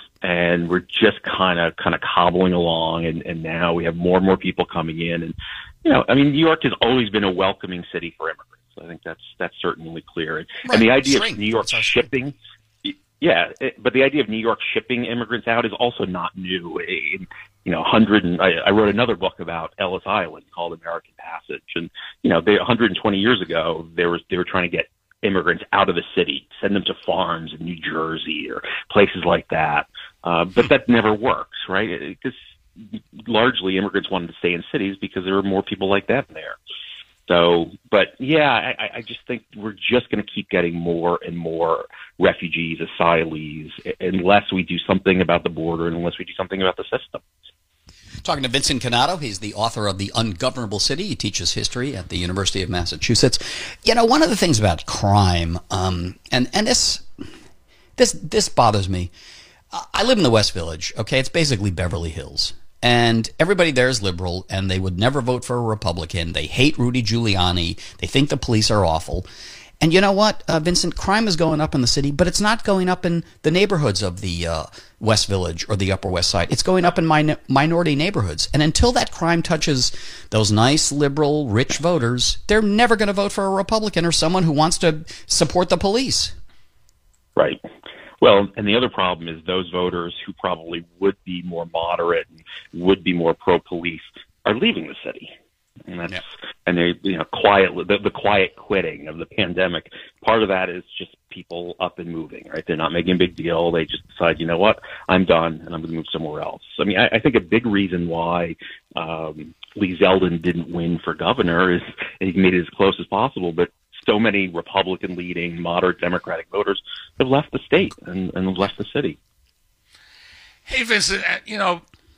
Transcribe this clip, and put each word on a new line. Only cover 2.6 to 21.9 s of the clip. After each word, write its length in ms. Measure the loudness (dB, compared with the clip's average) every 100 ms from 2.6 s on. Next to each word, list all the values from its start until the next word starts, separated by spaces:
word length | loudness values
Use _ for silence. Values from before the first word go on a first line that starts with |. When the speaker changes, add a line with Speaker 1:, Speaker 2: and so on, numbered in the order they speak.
| 0 0 -2 -2 -4
Speaker 1:
And, 180 | -4
and 180 | -8 -8
now 320 | -6 -2 0
we 120 | 0 -2
have 100 | 0
more 220 | 2 4
and 80 | 4
more 120 | 2
people 280 | 0 -4 -4
coming 360 | -4 -4 -4
in. 220 | -4 -4
And, 100 | -6 -10 -14 -16 -18 -2
you 80 | 2
know, 120 | 4 4
I 80 | 4
mean, 160 | 4
New 140 | 4 2
York 180 | 2
has 100 | 0 0
always 280 | 2 2 2
been 140 | 0
a 80 | 0
welcoming 520 | 0 0 -2 -8 -10 -8
city 220 | -10 -10 -8
for 120 | -10
immigrants. 180 | -10 -16 _ _ -20
I 80 | -18
think 140 | -16
that's, 180 | -14 -16 -14 -10
that's 180 | -8 -6
certainly 440 | -6 -6 -10 -14 -12
clear. 300 | -8 -6 -8
And, 100 | -10 -12 2
Speaker 2:
Right. 60 | 4
Speaker 1:
and 60 |
the 100 | 6
idea 260 | 4 4 2
Speaker 2:
Shrink. 160 | 0
Speaker 1:
of 60 | -4
New 80 | -2
York 160 | -2 -2
Speaker 2:
That's 80 |
our 80 | -2
shrink. 240 | 0 0 0
Speaker 1:
shipping, 280 | -4 -6 -12 -20 _ _ _ -12 -12 _ -2
yeah, 320 | 0 2 0 -4
it, 220 | -8 -4
but 120 | -2
the 100 | 2
idea 180 | 2 2
of 80 | -2
New 80 | -2
York 220 | -2 -2 -4
shipping 320 | -4 -4 -4 -4
immigrants 420 | -4 -4 -4 -2
out 180 | 0 0
is 80 |
also 320 | 0 -2 -2 -6
not 320 | -4 -6 -8
new. 420 | -6 -6 -6 -8
In, 480 | -6 -6 -6 -8 -10 -20 -20 _ -4
you 60 |
know, 120 | -2
hundred 400 | 2 4 6 4
and, 160 | 4 2
I, 140 | 2 2 2
I 40 |
wrote 200 | 4 4
another 260 | 2 0 0
book 240 | -2 -4
about 340 | -8 -8 -8 -6
Ellis 240 | -4 -4 -2
Island 400 | -2 -2 -10 _
called 260 | -10 -8 -8
American 340 | -10 -10 -12 -20
Passage, 460 | -16 -14 -12 -12 -10 -10
and, 140 | -10